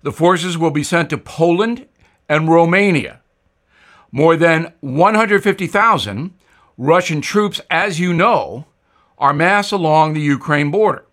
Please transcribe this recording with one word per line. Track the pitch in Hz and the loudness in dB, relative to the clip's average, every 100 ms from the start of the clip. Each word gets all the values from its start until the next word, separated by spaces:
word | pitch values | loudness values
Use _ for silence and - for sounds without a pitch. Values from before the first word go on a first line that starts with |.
The | 147 | -10
forces | - 170 180 180 165 | 0 2 2 -2 -2
will | 160 | -2
be | 147 | -2
sent | 139 170 165 | -2 -2 -2
to | 147 | -6
Poland | - - 165 170 226 240 - _ _ _ _ | -10 -2 0 2 -2 -4 -12 _ _ _ _
and | 151 160 | -2 4
Romania. | 165 165 180 202 160 85 - _ _ _ _ _ _ _ _ _ | 4 4 2 2 0 -4 -14 _ _ _ _ _ _ _ _ _
More | 120 160 165 | 0 2 4
than | 170 160 165 _ | 2 2 -2 _
one | 143 135 185 | -8 0 2
hundred | 214 220 202 | 2 2 0
fifty | 202 - 170 | 0 -2 -2
thousand | 202 226 185 107 101 170 _ _ _ _ - | 0 2 0 -2 -8 -10 _ _ _ _ -8
Russian | 135 170 175 156 | 2 2 2 -6
troops, | - 202 208 - - | -2 0 -2 -4 -4
as | 170 202 165 | -2 -2 -2
you | 180 | -2
know, | 170 202 196 80 110 151 _ _ _ _ _ | 2 2 2 -2 -12 -16 _ _ _ _ _
are | 139 | 0
massed | 143 170 202 202 | 2 2 0 -2
along | 202 160 156 156 | -2 0 2 2
the | 156 | 0
Ukraine | 147 139 - 147 147 | -2 -2 -2 -2 0
border. | 185 214 131 _ | 0 0 0 _